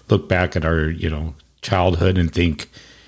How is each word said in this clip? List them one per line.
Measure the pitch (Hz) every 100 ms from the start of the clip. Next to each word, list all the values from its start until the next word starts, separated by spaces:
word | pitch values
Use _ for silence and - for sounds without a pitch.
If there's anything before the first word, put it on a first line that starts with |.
| -
look | 104 -
back | 92 90 85
at | 80
our, | 82 78
you | 85 85
know, | 78 78 - _ _
childhood | - 95 90 85 95 92
and | 82
think, | 90 87 76 - - - -